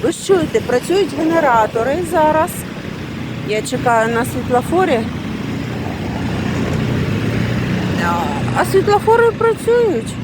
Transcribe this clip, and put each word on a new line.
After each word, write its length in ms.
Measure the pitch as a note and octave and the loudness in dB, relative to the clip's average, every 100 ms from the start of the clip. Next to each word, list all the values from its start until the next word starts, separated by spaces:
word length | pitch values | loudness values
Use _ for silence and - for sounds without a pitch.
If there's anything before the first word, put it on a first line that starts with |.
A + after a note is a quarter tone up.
Ви 80 | B3 | -2
ж 160 | E4+ - | -4 2
чуєте, 320 | F#4+ D#4 A3 | 2 2 -2
працюють 580 | - B3 - F4+ F#4+ C#4 | 0 -2 2 0 0 0
генератори 800 | D#4+ E4 D4 A#3 G#3+ A3+ A#3 D4+ F4+ | 2 2 4 4 2 0 0 -2 0
зараз. 400 | E4+ D#4 - - - - - - - - - - - - | 2 4 2 0 -4 -10 -10 -10 -10 -10 -8 -8 -8 -4
Я 120 | G#3+ | -4
чекаю 540 | G#3+ B3+ B3+ A#3 A3 A#3 | -2 -2 2 2 2 0
на 100 | B3 | -2
світлофорі. 760 | - A3+ B3 B3+ E4+ F#4 B3+ - - - - - - - - - - - - - - - - - - - - - - - - - - - - - - F3 F3 E3 - - - | -4 0 0 2 2 2 2 0 -4 -6 -6 -6 -4 -4 -4 -6 -4 -4 -4 -2 -2 -2 -2 0 0 0 0 0 0 0 0 0 0 0 0 0 0 0 0 -2 -2 -2 0
А 80 | E4+ | 2
світлофори 680 | F#4+ G4 G4+ - A4+ A#4 | 2 4 2 4 4 4
працюють. 840 | - A4+ A4 - A#4+ A4+ C4 A3 - | 2 0 0 2 2 2 0 -4 -10